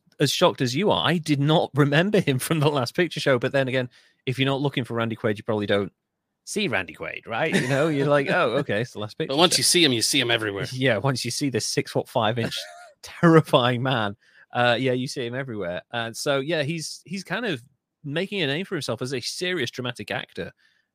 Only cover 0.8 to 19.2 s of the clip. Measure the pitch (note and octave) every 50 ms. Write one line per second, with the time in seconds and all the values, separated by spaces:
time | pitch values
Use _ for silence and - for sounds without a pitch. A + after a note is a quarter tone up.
0.8 | G#3 F#3+ G#2 F2 E2 B2+ E3 F3+ D3+ - D3 C#3 C#3 D3+ D#3 F3 - - - C3+
1.8 | D3 C#3 C#3+ D#3 F3 G#3 G#3 G3 D#3 - C3+ C3 - - E3+ D#3+ C#3+ D3+ D3 C#3
2.8 | A#2+ - - - F3+ D#3 - D#3 - D3 C3+ A#2+ C3+ B2+ B2+ C#3 C3+ B2+ B2 C3
3.8 | B2 A#2+ - _ _ _ _ _ _ C3+ B2 C3 C3+ C#3 C#3 C3 C#3+ C#3 - C#3+
4.8 | A#2+ - A#2+ A#2 A#2 A2+ A2 - - A2+ G#2+ G2 - - A2 G#2+ G#2 G2+ G#2 G2+
5.8 | G2+ F2+ - _ _ _ _ _ _ _ _ _ _ - - G#3 G#3+ E3 A2 F#2+
6.8 | F#2 E2 D#2+ - - D#2+ - - - - A2+ A2+ D#3 D#3+ G3 F#3 C3 B2 C#3 C3
7.8 | D3+ E3 D3+ C#3 C#3 C#3+ C#3+ D3 C#3 - - F3+ E3 A#2+ A2 C#3 C#3+ - G#2 G#2
8.8 | B2 - - G2+ G#2 G#2 - - D#3+ C#3+ C3+ D3+ F3 F3 - D3+ B2 - - F3+
9.8 | E3 C#3+ B2 A2+ G2+ - - C#3 B2 A#2 A#2 A2+ A2 G#2+ G2 G2 F#2 - C3 B2+
10.8 | C3 C3 A2+ G2 F#2 C3+ C3 A2+ - A#2+ - - D3 C#3 A#2+ G#2+ - - - -
11.8 | B2+ - - C3+ - - - B2 A2 G#2+ A#2 A#2+ A2+ - - - - - - -
12.8 | - - - _ - - - - E3+ E3+ E3 D#3+ D#3 - - C#3 A#2+ B2 B2+ A#2
13.8 | C3 C3 C3+ A#2+ A2 G2+ G2+ - _ _ _ - - _ - B2 B2 B2 A#2 A2
14.8 | C3 B2+ B2+ B2+ B2 - - D3 B2 A#2 A#2+ C3 C#3 C3 A2+ G#2 F#2 E2+ F2+ F2
15.8 | - _ - A#2+ A2+ A#2 A2+ - - D3+ C#3 C#3 C3+ D3+ E3+ D#3 C#3+ C3+ E3+ E3
16.8 | D3+ - - - _ - F3 G3 F#3 - F3 G#3+ B3 A3 D#3+ A#2+ A#2 _ _ _
17.8 | _ _ _ _ - C#3 C#3+ E3 F#3+ G3 G#3 G3 E3 C3+ C#3 D#3+ F#3+ - G3+ D#3
18.8 | - - A#2 - C#3 B2+ C#3 B2